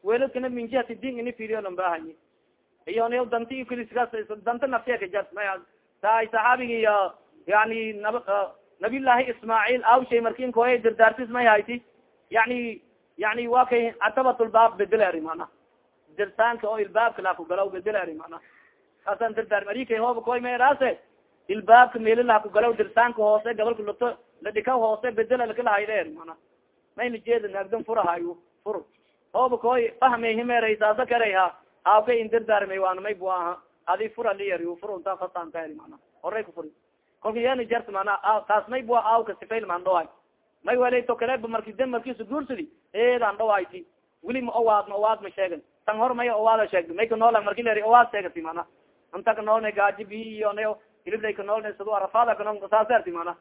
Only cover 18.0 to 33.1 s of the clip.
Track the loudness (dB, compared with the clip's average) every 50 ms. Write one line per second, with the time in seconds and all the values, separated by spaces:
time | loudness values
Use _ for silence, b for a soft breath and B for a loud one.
18 | -4 -6 -10 -14 -14 -16 -18 -20 b b b b b b b b b _ _ _
19 | _ -6 -4 -2 -2 -4 -4 -6 -4 -2 -2 -2 -2 -4 -6 -8 -4 -4 -2 0
20 | 0 0 -2 -2 -4 -4 -4 -4 -4 -4 0 2 4 4 4 4 0 -2 -2 -4
21 | _ _ _ _ _ _ _ _ _ -8 -8 -6 6 8 10 10 10 8 4 -2
22 | 2 2 2 2 4 4 4 2 2 2 2 4 4 4 2 0 -2 0 2 2
23 | 2 2 2 2 2 4 4 2 2 -2 -4 -2 -2 -2 -2 -4 -6 -8 -4 -4
24 | -4 -4 -4 -6 _ _ _ _ -12 -6 -6 -4 -2 0 0 2 2 0 0 0
25 | -4 -4 -2 -2 0 0 0 0 0 -2 -4 -2 0 0 0 0 0 0 -2 -2
26 | -2 -4 -10 -16 -16 -18 -18 _ _ _ _ _ _ _ _ _ _ _ _ -6
27 | -6 -6 -6 -8 -2 0 0 0 0 -4 -6 -8 -6 -4 -6 -6 -4 -2 -2 0
28 | 0 0 -2 -2 -4 -8 -10 -12 _ _ _ _ _ -10 -8 -8 -10 _ _ _
29 | _ _ _ _ _ _ _ 0 2 2 2 0 0 2 2 2 0 -2 0 2
30 | 2 2 2 2 -2 -2 -2 -2 -2 0 0 0 2 0 0 2 2 0 2 0
31 | 0 0 0 0 0 2 2 2 2 2 0 -8 _ _ _ _ _ 6 6 6
32 | 6 4 0 0 0 0 -2 -2 0 2 0 0 0 -2 -4 -2 -2 -2 -2 -4
33 | -6 -8